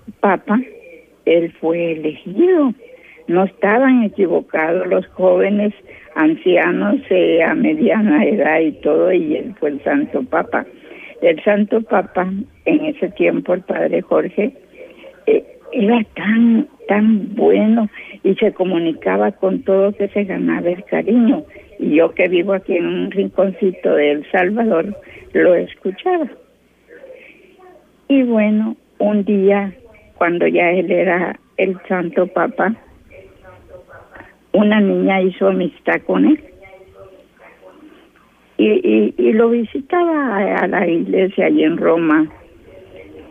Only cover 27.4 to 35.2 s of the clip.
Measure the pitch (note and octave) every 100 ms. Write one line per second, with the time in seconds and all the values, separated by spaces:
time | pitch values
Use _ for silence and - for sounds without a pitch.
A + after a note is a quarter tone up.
27.4 | - - - - _ _ - C#4 B3 A3
28.4 | G#3+ G#3+ A3 A3+ _ - G3+ G#3 G3 G3+
29.4 | F#3+ G3+ G3+ F3+ - - _ - F3 F3
30.4 | E3 F3 F3 F3+ E3+ F3 F3+ F3 E3+ -
31.4 | _ - F#3+ F#3 - F#3 F3 - F3+ F3+
32.4 | D#3+ - F3+ A3+ - - - - - -
33.4 | F#3 - - - - - - - - _
34.4 | _ F#3 G#3 G#3+ G3 F3+ F#3+ F#3+